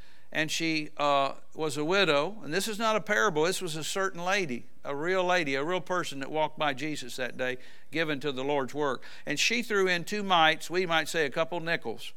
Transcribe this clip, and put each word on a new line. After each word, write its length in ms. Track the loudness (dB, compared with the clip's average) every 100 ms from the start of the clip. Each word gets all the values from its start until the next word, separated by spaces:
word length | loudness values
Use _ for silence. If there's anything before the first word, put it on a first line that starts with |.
| -10 -10 -6
And 180 | -2 -2
she, 400 | 0 0 0 -2 0
uh, 380 | 2 4 2 -2 -8
was 220 | -4 -2 0
a 80 |
widow. 540 | 2 4 6 4 2 -4
And 100 | -4
this 140 | -2 -2
is 120 | 0
not 180 | 0 2
a 40 |
parable. 440 | 2 4 4 4
This 180 | 2 0
was 140 | -4 -6
a 80 |
certain 400 | -4 -2 -2 -2
lady, 420 | 0 0 0 -4 -8 -8
a 100 | -6
real 280 | -4 0 2
lady, 320 | 4 2 2
a 80 | 0
real 180 | 0 -2
person 380 | -2 -2 -2 -6
that 120 | -4
walked 280 | -2 -2 0
by 160 | -2
Jesus 420 | -2 -4 -6 -8 -6
that 220 | -6 -4
day, 200 | -4 -4 -8 -10 -6
given 260 | -2 -2 -2
to 120 | -2
the 100 | -2
Lord's 320 | 0 0 0
work. 300 | 0 0 -2 -6 -8
"And 140 | -4 2
she 240 | 2 2
threw 240 | 2 2 4
in 180 | 2
two 200 | 0 -2
mites," 440 | 4 8 8 6 0
we 160 | 0
might 240 | 2 2 2
say 160 | 0
a 60 | 0
couple 300 | 0 -2 -2
nickels, 520 | -2 -2 -2 -6 -8